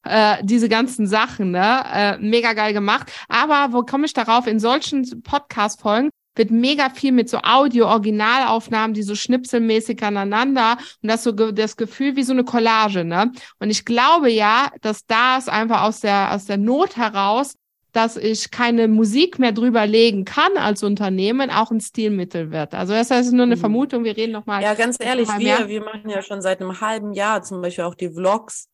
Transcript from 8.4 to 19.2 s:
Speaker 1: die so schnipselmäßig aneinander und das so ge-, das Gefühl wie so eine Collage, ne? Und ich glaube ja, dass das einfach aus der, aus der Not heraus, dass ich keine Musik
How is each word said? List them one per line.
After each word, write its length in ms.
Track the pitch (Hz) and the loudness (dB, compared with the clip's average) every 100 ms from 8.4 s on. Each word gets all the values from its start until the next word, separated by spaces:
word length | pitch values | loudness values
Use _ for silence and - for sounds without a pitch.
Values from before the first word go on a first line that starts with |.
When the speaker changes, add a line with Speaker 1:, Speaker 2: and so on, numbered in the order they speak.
| 240 226 - 226 220 | 2 -2 -2 -2 -2
Speaker 1:
die 100 | 214 | -2
so 120 | 202 | -4
schnipselmäßig 880 | 208 - 254 254 240 226 220 220 233 | -6 -2 -2 0 0 2 0 0 -4
aneinander 720 | 214 202 196 214 269 262 226 240 - - | -2 -2 0 0 2 2 2 0 -6 -8
und 60 | 214 | -2
das 120 | 226 | 0
so 100 | 240 | 0
ge-, 180 | 208 220 | 0 0
das 240 | 208 214 - | 0 -4 -4
Gefühl 380 | 220 - 277 | -8 -2 -2
wie 80 | 269 | 0
so 80 | 262 | 0
eine 120 | 262 | 0
Collage, 600 | 247 240 226 220 214 196 | 0 0 2 2 2 0
ne? 280 | 170 170 226 247 - _ | -2 0 0 -2 -20 _
Und 120 | 214 | -4
ich 140 | 214 - | -4 0
glaube 440 | 233 262 330 269 | 2 4 4 4
ja, 400 | 220 208 233 277 - | 2 2 2 0 -4
dass 240 | 220 214 - | -6 -6 -2
das 420 | 226 247 262 254 | 0 2 0 -2
einfach 340 | 214 226 226 | -2 0 0
aus 180 | 214 220 | 0 -2
der, 340 | 214 202 196 | 0 0 0
aus 100 | 202 | -4
der 140 | 196 202 | -4 -2
Not 380 | 214 269 381 233 | 0 0 0 -2
heraus, 580 | 220 202 196 226 277 - _ _ _ | -4 0 0 0 -2 -10 _ _ _
dass 260 | 233 226 226 | -2 -2 -2
ich 320 | 214 220 - | -2 -2 -6
keine 380 | - 240 233 226 | -2 0 2 4
Musik 500 | 220 220 240 | 4 4 2